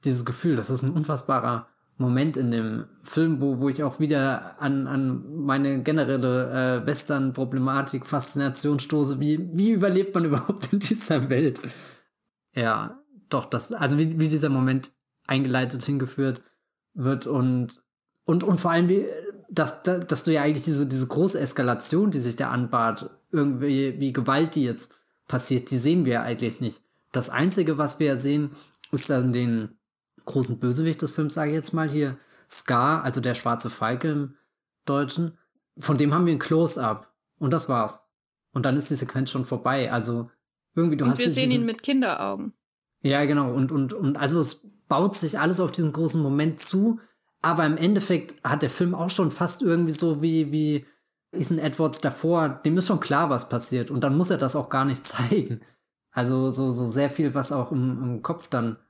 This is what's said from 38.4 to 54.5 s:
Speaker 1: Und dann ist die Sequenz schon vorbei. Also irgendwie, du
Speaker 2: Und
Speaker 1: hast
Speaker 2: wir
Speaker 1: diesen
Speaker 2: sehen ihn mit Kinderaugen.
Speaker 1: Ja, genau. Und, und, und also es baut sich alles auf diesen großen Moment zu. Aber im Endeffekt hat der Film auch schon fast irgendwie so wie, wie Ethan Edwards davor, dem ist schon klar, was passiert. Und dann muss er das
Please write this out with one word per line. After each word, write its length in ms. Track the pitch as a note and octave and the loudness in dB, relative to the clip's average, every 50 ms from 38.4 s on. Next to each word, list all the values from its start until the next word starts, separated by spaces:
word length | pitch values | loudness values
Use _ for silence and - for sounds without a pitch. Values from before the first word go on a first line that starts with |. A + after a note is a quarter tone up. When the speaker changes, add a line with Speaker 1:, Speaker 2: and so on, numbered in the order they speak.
| _ _ _ | _ _ _
Speaker 1:
Und 120 | C3+ A#2+ | -2 0
dann 100 | C3+ B2+ | 2 2
ist 140 | D3 C#3+ - | 0 0 -2
die 60 | D3+ | -4
Sequenz 340 | B2+ B2+ B2 - C#3 C3+ C3 | -4 -4 -4 -4 -4 -4 -2
schon 160 | - C3+ B2+ | -4 -6 -4
vorbei. 460 | - B2+ A#2 - B2 C3 C#3 B2+ A2+ | -4 -4 -2 0 0 0 0 0 0
Also 380 | A2 A#2 G#2+ A#2 A#2+ A#2 A#2 A#2 _ _ _ _ _ _ _ _ _ | -2 -2 -2 -2 -4 -4 -6 -8 _ _ _ _ _ _ _ _ _
irgendwie, 220 | E3 E3+ F3 D3+ C#3 | 0 2 2 2 2
du 80 | C#3+ | 2
Speaker 2:
Und 60 | B2 | 2
Speaker 1:
hast 80 | B2+ - | 2 2
Speaker 2:
wir 60 | - | 2
Speaker 1:
diesen 160 | - D#3+ B3+ | 0 2 2
Speaker 2:
sehen 100 | C4 B3+ | 2 2
ihn 140 | B3+ A#3+ A#3 | 2 2 0
mit 180 | A#3 A3+ A3+ - | 0 -4 -4 -2
Kinderaugen. 720 | - C#4+ C4+ B3+ G3+ E3+ - - G2 - - - G#3+ - _ _ _ _ _ _ _ _ _ | 0 2 2 2 0 0 -2 -2 -4 -4 -4 -6 -10 -10 _ _ _ _ _ _ _ _ _
Speaker 1:
Ja, 220 | _ C#3 C#3 C#3+ D3 | _ 2 2 4 4
genau. 280 | C#3+ D3 D3 C#3+ B2+ A#2+ | 2 2 2 2 0 0
Und, 180 | C3+ C3 C3 | 0 0 0
und, 220 | D#3 C#3+ C3+ C3 G#3+ | 2 0 0 -2 -2
und 240 | G#3+ F#3+ C3+ C#3+ - | -2 0 0 0 0
also 220 | C#3+ C3+ D#3 E3+ | 0 2 2 2
es 280 | D3+ - - - _ - _ _ _ _ | 2 0 -2 -10 _ -20 _ _ _ _
baut 280 | - C#3 F3+ G3+ G3 | 0 2 2 2 0
sich 240 | - F3 D#3 C#3+ - | -2 -4 -4 -2 0
alles 200 | D3 E3 F#3 F3+ | 0 2 2 2
auf 120 | F#3 D3+ | 0 -2
diesen 220 | B2+ - E3 D#3 C#3+ | 0 0 0 0 0
großen 280 | D3+ E3 D#3 - E3 | 0 -2 0 0 0
Moment 380 | D3+ C3+ C3+ C#3+ D3+ D#3+ D#3 - | 0 2 2 2 2 0 0 -2
zu. 400 | - - - F#3+ G3+ A#3 A3+ A3+ - _ _ _ _ _ _ _ | -6 -2 0 2 2 2 0 -2 -6 _ _ _ _ _ _ _
Aber 240 | - E3 E3+ D#3+ E3 | 0 0 2 2 2
im 120 | D3+ D#3 D#3 | 2 2 2
Endeffekt 640 | E3 F3+ G#3 G3+ G3+ - F3+ D#3+ - - - - _ | 2 2 2 2 2 2 0 0 0 -6 -18 -8 _
hat 180 | B2 C3+ D3+ | -2 -2 0
der 80 | D3+ C3 | 0 -2
Film 240 | - - F3+ F3 F3+ | 0 0 0 0 0
auch 160 | F3 E3 F#3 | -2 -2 -4
schon 220 | F3 - F#3+ D#3 | 0 0 0 0
fast 300 | C#3+ - F3+ F3 - - | 0 0 -2 -2 -2 0
irgendwie 320 | C4+ F#3 E3+ E3+ F3 D#3+ D#3 | 0 2 2 2 2 0 0
so 280 | D#3 F3 E3 D#3+ D3 | 0 0 0 0 2
wie, 300 | D#3 E3 D#3+ D#3+ D#3 C#3+ | 0 2 2 2 0 0
wie 340 | D3 D#3 D3+ D3+ D3+ C#3+ C3 - _ _ _ _ _ _ _ _ | 0 0 0 2 0 -2 -4 -8 _ _ _ _ _ _ _ _
Ethan 280 | - F#3 D#3 - F3 D#3+ | -6 -6 -2 0 0 0
Edwards 420 | D3+ D3+ C3+ - D#3+ D3+ - - | 0 -2 0 0 0 0 0 0
davor, 480 | - D3+ C3 - - D#3+ E3+ E3+ D#3+ D3 | -4 -4 -4 0 0 2 2 4 2 2
dem 280 | C3 - - D#3 D#3+ F#3 | -2 -2 0 2 2 2
ist 100 | F3+ - | 2 2
schon 120 | G#3 D#3 | 0 0
klar, 300 | - - D3 C#3+ E3+ D#3 | 0 2 2 2 4 2
was 180 | C3+ A#2+ - - | 0 -2 -2 -2
passiert. 440 | - A#2+ - - B2+ B2 A#2+ - | -4 -4 -4 -2 -2 -2 -2 -2
Und 120 | C#3 B2+ A2+ | -2 0 0
dann 140 | C#3 C3+ D#3 | 2 2 2
muss 120 | F3+ F3+ | 2 2
er 80 | F#3+ - | 2 0
das 180 | C#3 C3 | 0 0